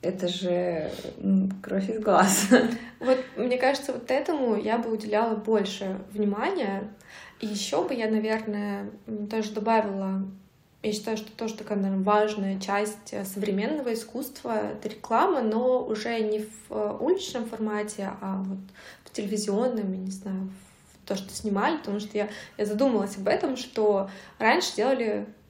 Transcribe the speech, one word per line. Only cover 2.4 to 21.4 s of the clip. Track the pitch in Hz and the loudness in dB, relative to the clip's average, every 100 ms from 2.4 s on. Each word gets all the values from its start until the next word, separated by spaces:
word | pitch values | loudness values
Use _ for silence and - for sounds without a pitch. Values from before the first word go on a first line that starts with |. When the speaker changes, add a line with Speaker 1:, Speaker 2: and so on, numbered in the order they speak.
| - | 6
Speaker 1:
<laughs> | 254 233 - - - | 6 6 0 -8 -4
Speaker 2:
Вот, | 240 254 - - | 2 2 2 -2
мне | 240 254 | 0 2
кажется, | 262 269 - | 2 2 -2
вот | 240 240 | -6 0
этому | 262 320 311 247 202 | 0 2 0 2 2
я | 214 233 | 2 0
бы | 226 | 0
уделяла | 220 214 208 233 214 | -4 0 2 2 0
больше | 208 220 190 - 196 196 - | 2 2 2 -2 -6 -6 -8
внимания. | 208 208 202 294 381 214 196 208 - - - - - | -2 0 2 0 0 0 -2 -6 -12 -20 -20 -20 -10
И | 214 | -6
еще | 208 - - | -4 -2 0
бы | 349 254 | 0 0
я, | 220 | 2
наверное, | 220 214 220 220 208 208 202 202 220 - | 2 2 -2 -2 -4 -4 -4 -8 -14 -10
м, | 214 208 | -8 -4
тоже | 220 214 | -4 -2
добавила, | 214 208 220 208 196 190 190 196 - - _ _ _ | -2 2 4 2 -2 -2 -2 -4 -10 -20 _ _ _
я | 214 | -4
считаю, | 208 - 214 | -4 -4 -6
что | 214 | -6
тоже | - 226 220 | -6 -6 -6
такая, | - 202 | -4 -2
наверное, | 196 190 | 0 2
важная | 190 208 214 214 196 196 | 4 6 4 0 -2 -4
часть, | 202 202 214 214 - | -2 0 -2 -4 -10
э, | 208 190 | -8 -8
современного | 202 208 196 226 302 247 | -4 -2 0 0 -2 -2
искусства — | 220 - 240 285 - 247 220 208 | -4 -6 -8 -8 -8 -4 -2 -2
это | 214 214 | -6 -8
реклама, | - - 226 370 311 | -10 0 4 4 4
но | 220 220 254 254 | 2 2 4 2
уже | - 214 233 226 | 2 -4 -2 0
не | 214 214 | 0 0
в, | 214 - - | -4 -12 -8
э, | 214 208 - | -2 -2 0
уличном | 254 381 - 247 220 | 2 2 0 -6 -6
формате, | 214 214 208 214 - 196 196 | -4 -2 -2 -4 -4 -6 -6
а | 196 190 | -4 -4
вот | 190 190 190 - - - | -4 -6 -10 -18 -20 -20
в | - | -12
телевизионном, | - 208 208 202 202 254 226 196 | -6 -4 -2 0 2 2 0 -2
я | 190 | -4
не | 190 | -6
знаю, | 190 202 190 190 - - - - | -8 -6 -6 -6 -10 -20 -20 -20
в | - - | -20 -6
то, | 196 | -6
что | 190 | -6
снимали, | - | -8